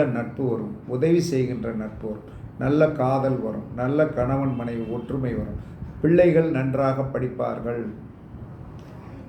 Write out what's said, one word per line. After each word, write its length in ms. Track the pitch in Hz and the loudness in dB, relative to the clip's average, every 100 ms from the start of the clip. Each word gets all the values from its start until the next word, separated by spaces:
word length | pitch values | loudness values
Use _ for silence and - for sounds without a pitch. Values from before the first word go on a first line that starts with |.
| 139 120 | 4 2
நட்பு 280 | 113 - 131 | -4 -2 -2
வரும், 220 | 110 104 - - 127 | -2 -4 -8 -6 0
உதவி 260 | 156 170 - | 4 4 4
செய்கின்ற 400 | 131 120 113 113 110 | 2 0 -2 -4 -4
நட்பு 240 | 107 - 110 | -6 -8 -8
வரும், 220 | 107 - - - - | -8 -12 -16 -14 -4
நல்ல 240 | 131 147 147 - | 2 6 6 4
காதல் 360 | 127 135 131 123 110 | 2 2 2 0 -2
வரும், 220 | 104 101 113 | -6 -6 -4
நல்ல 260 | 127 147 151 127 | 0 2 2 2
கணவன் 380 | 123 135 139 120 | 0 2 0 -2
மனைவி 240 | 117 117 110 117 | -4 -4 -4 -6
ஒற்றுமை 380 | - 135 127 110 | -4 -4 -2 -2
வரும், 220 | 104 - - - - - | -4 -8 -10 -12 -12 0
பிள்ளைகள் 480 | 156 175 180 160 160 135 | 4 8 8 6 4 2
நன்றாக 480 | 135 131 135 131 131 | 0 2 2 2 0
படிப்பார்கள். 680 | 123 127 123 120 117 117 120 107 110 - - - - - - - - - - - - | -2 -2 -2 -4 -4 -4 -4 -6 -8 -14 -16 -16 -14 -14 -14 -14 -16 -16 -16 -14 -14